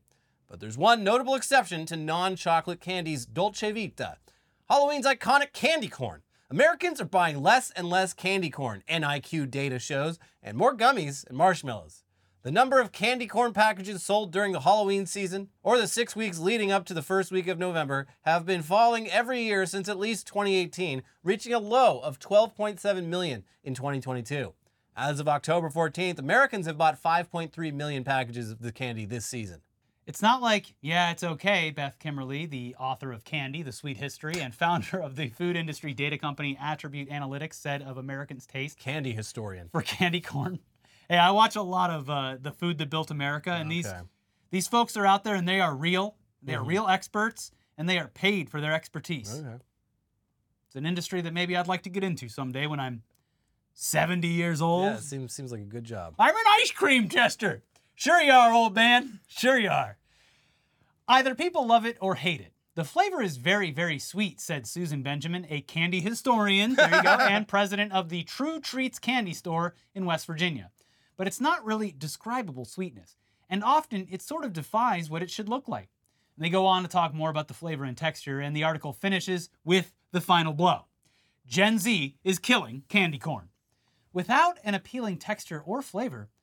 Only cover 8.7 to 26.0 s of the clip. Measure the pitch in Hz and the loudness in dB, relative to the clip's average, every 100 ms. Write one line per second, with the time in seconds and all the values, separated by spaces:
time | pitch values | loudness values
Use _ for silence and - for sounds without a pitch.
8.7 | 101 - 165 151 143 - 165 139 135 139 | -6 -4 -2 -2 -4 -4 -4 -4 -2 -4
9.7 | 127 - 139 151 170 _ _ - 107 220 | -4 -4 -4 -4 -6 _ _ -12 2 2
10.7 | 262 233 262 147 139 - 127 180 170 139 | 4 2 2 -2 -8 -12 2 2 2 -4
11.7 | 110 80 - _ _ _ _ 123 165 262 | -10 -12 -20 _ _ _ _ -4 2 4
12.7 | 269 220 - 214 254 233 196 240 196 214 | 4 2 -2 -2 -2 -4 0 0 4 2
13.7 | 196 190 196 - 202 208 165 202 175 139 | 2 -6 -8 0 0 0 -2 0 0 4
14.7 | 214 202 196 190 202 190 190 196 _ - | 4 4 0 -2 -4 -4 -6 -10 _ 2
15.7 | 240 208 - 233 - 220 170 170 233 202 | 2 2 -2 -4 -4 -6 -2 0 0 2
16.7 | 196 180 170 143 190 185 185 180 175 180 | 0 -2 -8 -2 0 0 -2 -2 -2 -2
17.7 | 165 143 139 139 _ - 170 170 185 151 | -2 -2 -2 -4 _ 0 0 2 -2 2
18.7 | 196 233 233 220 185 240 254 226 202 185 | 4 4 4 0 0 2 0 0 0 0
19.7 | 196 190 196 208 220 - 202 202 190 175 | -2 -4 -4 -2 -4 -4 -2 2 2 0
20.7 | 160 180 131 - _ 165 220 233 233 208 | -4 -4 -4 -8 _ -4 -2 0 -2 2
21.7 | 247 247 135 143 135 - 202 220 - 214 | 6 6 4 -4 -8 2 4 4 0 -4
22.7 | 196 202 190 170 175 180 117 - _ - | -2 -2 -2 -2 -2 -2 -4 -10 _ -8
23.7 | 127 139 139 131 127 113 143 110 - _ | -6 -4 -4 -4 -6 -4 -6 -6 -10 _
24.7 | _ _ - 135 147 151 147 - 170 165 | _ _ -6 -4 -2 0 0 2 0 0
25.7 | 151 160 160 | 0 -2 0